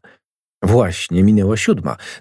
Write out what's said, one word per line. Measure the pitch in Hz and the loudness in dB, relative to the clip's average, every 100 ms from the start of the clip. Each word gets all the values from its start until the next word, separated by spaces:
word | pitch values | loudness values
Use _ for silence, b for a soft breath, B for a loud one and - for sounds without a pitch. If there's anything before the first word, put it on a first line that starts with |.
| b b _ _ _ _ | b b _ _ _ _
Właśnie | 90 120 92 90 - 87 | 0 2 0 -4 -4 2
minęła | 101 104 98 110 | 4 4 2 0
siódma, | - 185 67 - B B | -2 -2 -4 -10 B B